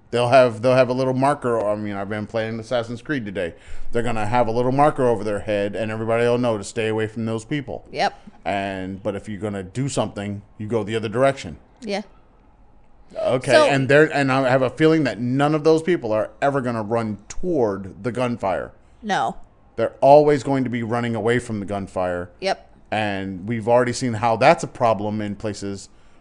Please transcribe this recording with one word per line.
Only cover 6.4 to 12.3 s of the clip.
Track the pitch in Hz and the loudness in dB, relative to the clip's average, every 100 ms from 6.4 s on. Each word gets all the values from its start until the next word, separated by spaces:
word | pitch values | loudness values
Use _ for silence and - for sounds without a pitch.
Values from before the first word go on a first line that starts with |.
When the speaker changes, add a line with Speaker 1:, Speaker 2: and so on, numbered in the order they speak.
| 123 107 | 2 -2
Speaker 1:
to | |
stay | 98 117 110 | -4 -4 -2
away | 110 107 | 0 -2
from | 113 113 | -4 -4
those | 113 - | -4 -6
people. | 147 127 71 - | -6 -6 -12 -8
Speaker 2:
Yep. | 127 196 - - - 87 | -4 -4 -4 -18 -12 -6
Speaker 1:
And, | 98 98 95 92 95 | -4 -4 -6 -8 -6
but | 104 98 | -6 -6
if | 107 | -8
you're | 98 | -8
gonna | 104 98 | -6 -6
do | 92 123 139 | -8 -6 -4
something, | 135 110 104 101 101 - - | -2 -4 -6 -8 -10 -12 -12
you | 107 | -4
go | 113 | -2
the | 101 113 | -2 -4
other | 110 | -2
direction. | 113 135 135 92 71 - - | 0 0 0 -8 -16 -20 -14
Speaker 2:
Yeah. | 220 196 - - _ | -8 -8 -8 -18 _